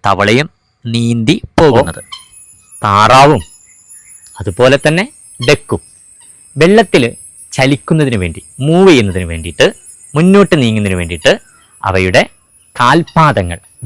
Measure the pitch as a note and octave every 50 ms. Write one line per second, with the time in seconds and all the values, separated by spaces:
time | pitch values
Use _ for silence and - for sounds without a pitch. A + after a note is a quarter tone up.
0 | - G2+ G2 F2+ G2+ G#2 A2+ B2+ D3+ E3+ _ _ _ _ _ _ _ A#2 A2+ A#2
1 | A#2 A#2 A#2 A#2 A2+ G#2+ E3+ - - - _ - E3+ D3+ A#2+ A#2+ C#3 - D#2+ -
2 | - _ - - - _ _ _ _ _ _ _ _ _ - - - G#2+ G2+ G2+
3 | G#2+ A2+ B2 C3 C#3 D3 D#3 A2 E2 - _ _ _ _ _ _ _ _ - -
4 | _ _ _ _ _ - _ - G2 G#2+ F#2 - B2 C3 C#3 C3+ - D3+ D#3 F3
5 | G3+ C#4+ _ _ _ _ - - B2 A#2+ D3 - - - - - _ _ _ _
6 | _ _ _ _ _ _ _ _ _ _ _ C#3 D3+ F3 G3+ A3 A#3 - - E3+
7 | B2 A#2 - - - - _ - - _ - - C3 C3+ C#3+ - _ - E3+ D#3+
8 | D3+ C3 A#2 G2+ F#2 E2+ D#2 - _ _ _ - C3 D3 E3 F3 G3 F#3+ E3 B2+
9 | G#2+ G2 E2+ F#2 F2+ E2+ E2 E2 D#2 E2+ - - C3 F#3 - - _ - - _
10 | _ _ - C#3+ E3 F#3 F#3+ G3+ G3 - - D#3 B2+ A2+ A2 G#2+ G#2 G2 F#2+ F2+
11 | F2 E2 F2 E2 - C3+ F#3 A3+ _ _ _ _ _ _ _ _ - G2 F#2+ F#2+
12 | F#2 F#2 F#2 C3 G#3 - _ _ _ _ _ _ _ _ _ - B2 B2 C#3 E3+
13 | E3 - - E3 D#3+ D3 B2 G#2 F#2 F2 E2+ - _ _ _ _ -